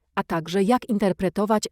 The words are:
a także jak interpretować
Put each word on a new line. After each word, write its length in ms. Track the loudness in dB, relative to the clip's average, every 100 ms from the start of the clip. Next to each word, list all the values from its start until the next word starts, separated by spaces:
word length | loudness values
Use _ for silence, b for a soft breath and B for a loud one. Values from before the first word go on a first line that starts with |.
| _
a 80 | -8
także 400 | -4 -4 -2 0
jak 260 | 2 2 0
interpretować 760 | 0 0 0 -2 -2 0 0 -2